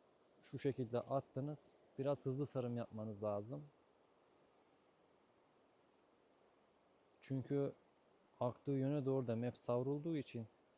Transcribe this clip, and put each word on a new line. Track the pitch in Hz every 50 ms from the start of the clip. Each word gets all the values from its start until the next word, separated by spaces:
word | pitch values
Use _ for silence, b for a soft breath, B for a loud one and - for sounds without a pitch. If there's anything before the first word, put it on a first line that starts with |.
| - - - - _ - - - -
şu | - - 131
şekilde | - 139 123 - 123 110 120 120
attınız. | - 127 135 139 - - - 135 139 147 151 - - - - - - - - -
Biraz | 135 143 139 - -
hızlı | 135 131 139 143
sarım | - - 131 123 120 120
yapmanız | 120 113 - - 107 110 110 104 101 107
lazım. | 104 101 104 104 113 139 151 147 143 - - - _ - _ - - _ _ _ _ - - - - - - - _ _ _ _ _ _ _ - - _ _ _ _ _ _ _ _ _ - - _ _ _ _ _ _ _ _ _ _ _ _ - _ _ - - - - _ _ _ _ _ _ _ - _ - - -
Çünkü | - - 135 135 123 - 143 139 139 - - - - - _ _ _ - - - _ _ - -
aktığı | 120 123 - - - 143
yöne | 139 135 135 139 147 147 127
doğru | 135 135 135 123
da | 117 113
map | 113 123 120 -
savrulduğu | - - - 120 123 127 135 147 147 151 165 165
için | 143 120 - - 117 113 - - _ _ _ _